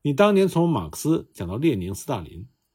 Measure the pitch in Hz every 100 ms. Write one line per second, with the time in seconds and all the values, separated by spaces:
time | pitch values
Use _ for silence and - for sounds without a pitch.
0 | 143 139 208 202 190 165 170 139 80 -
1 | 147 165 - - 87 101 160 110 90 95
2 | - 120 76 82 107 _ _